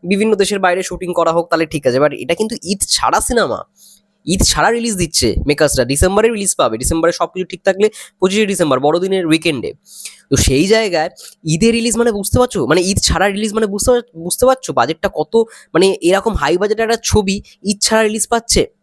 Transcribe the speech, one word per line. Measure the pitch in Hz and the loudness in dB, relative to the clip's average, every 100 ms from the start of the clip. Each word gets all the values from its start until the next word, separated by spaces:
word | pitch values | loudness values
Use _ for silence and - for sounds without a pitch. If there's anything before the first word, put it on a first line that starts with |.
বিভিন্ন | 175 196 220 | -2 0 2
দেশের | 208 190 202 | 2 0 2
বাইরে | 190 180 | 0 0
শুটিং | 185 175 175 | -4 -8 -4
করা | 170 165 | 0 2
হোক, | 165 165 | 0 0
তাহলে | 160 160 | 0 0
ঠিক | 156 135 | 0 0
আছে। | 123 | 2
But | 147 | 0
এটা | 143 127 | 0 -4
কিন্তু | 170 220 226 | -2 -2 -6
ঈদ | 165 202 - | -8 -6 -2
ছাড়া | - 226 - | 0 0 0
সিনেমা, | - 240 170 104 - _ - - _ _ - | 0 0 0 -2 -8 _ -20 -20 _ _ -4
ঈদ | 185 | 0
ছাড়া | - - 170 | 0 2 0
রিলিজ | 233 233 196 | 0 -2 -4
দিচ্ছে | 175 - 120 - 135 | -2 0 0 -2 -2
মেকার্সরা, | 147 151 - | 2 2 2
ডিসেম্বরে | 120 139 185 196 226 | -2 0 0 2 2
রিলিজ | 226 196 - | 0 -4 0
পাবে। | 135 110 | 0 0
ডিসেম্বরে | 127 165 165 | -2 0 0
সব | 175 170 | 0 -4
কিছু | 185 175 | -6 -8
ঠিক | 185 | -4
থাকলে | - 190 214 - - _ | -2 0 0 -2 -20 _
পঁচিশে | 190 196 214 | 0 2 0
ডিসেম্বর, | 185 165 - | 0 2 2
বড়দিনের | 143 165 190 190 170 | 2 0 0 -2 0
উইকেন্ডে। | 160 165 139 - - _ - - - _ | 0 0 -2 -6 -12 _ -18 -18 -18 _
তো | 131 | 0
সেই | - 135 185 | 2 2 4
জায়গায় | 220 220 170 160 - - - | 2 2 0 -2 -6 -20 -12
ঈদে | 165 160 226 | -4 2 2
রিলিজ, | 233 226 226 | 2 0 0
মানে, | 233 | 0
বুঝতে | 202 196 254 | 0 -2 0
পারছো, | 247 208 123 | 0 0 0
মানে, | 160 | 2
ঈদ | 185 196 | 2 0
ছাড়া | - 170 196 | 0 0 0
রিলিজ, | 196 214 | 0 -4
মানে, | 208 220 | -2 -4
বুঝতে | 196 - | -2 0
পার-, | 240 233 165 | 0 -2 -12
বুঝতে | 165 - 165 | -8 0 2
পারছো | 165 - | 2 -2
বাজেটটা | 131 120 160 - | -2 -2 -2 -4
কত, | - 156 226 226 - - | -4 -2 0 0 -6 -4
মানে, | 160 190 190 | 2 2 2
এরকম | 165 190 - | 2 2 0
হাই | 180 143 175 | -2 0 0
বাজেটের | 202 214 | 0 -2
একটা | 226 226 | -2 -2
ছবি | - 220 196 101 - _ | 0 0 0 -4 -8 _
ঈদ | 190 208 | -6 -2
ছাড়া | - 220 | 0 2
রিলিজ | 220 214 - | 2 0 -2
পাচ্ছে। | 233 226 - 135 _ | -2 0 0 0 _